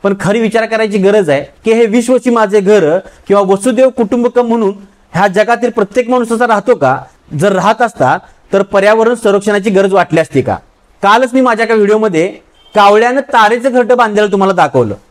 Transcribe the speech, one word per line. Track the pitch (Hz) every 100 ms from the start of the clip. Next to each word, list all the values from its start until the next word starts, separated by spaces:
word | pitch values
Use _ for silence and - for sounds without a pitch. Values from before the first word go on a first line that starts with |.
पण | 196 196
खरी | 175 226
विचार | 226 233 220
करायची | 220 220 202
गरज | 190 214 165
आहे | 139 - _
की | 220
हे | 226 233
विश्वची | 233 233 254 247
माझे | 233 208 208
घर | 185 214 151 175
किंवा | - - - 202
वसुधैव | 190 196 220 233 262
कुटुंबकम | 240 214 247 240 240 233
म्हणून | 233 202 202 - _ _
ह्या | 165 202
जगातील | 190 214 233 240
प्रत्येक | 226 202 254 233
माणूस | 254 226
असा | 226 233
राहतो | 208 202
का? | 240 135 135 - _ _ 147
जर | 196
राहत | 190 185 226
असता, | 240 - 127 170 - _ _
तर | 196
पर्यावरण | 196 196 202 226 226
संरक्षणाची | 240 220 202 202 208 202
गरज | 190 196
वाटली | 190 170 160
असती | 156 135
का? | 107 92 _ _ _ _
कालच | 196 220 262
मी | 254
माझ्या | 254 220
एका | 220
व्हिडिओमध्ये | 220 202 214 220 165 185 - _ _ _
कावळ्यानं | 214 202 208 233 262
तारेचं | 277 233 214 240 254
घरटं | 247 220 247
बांधलेलं | 226 208 214
तुम्हाला | 196 190
दाखवलं. | 185 156 131 113 101 _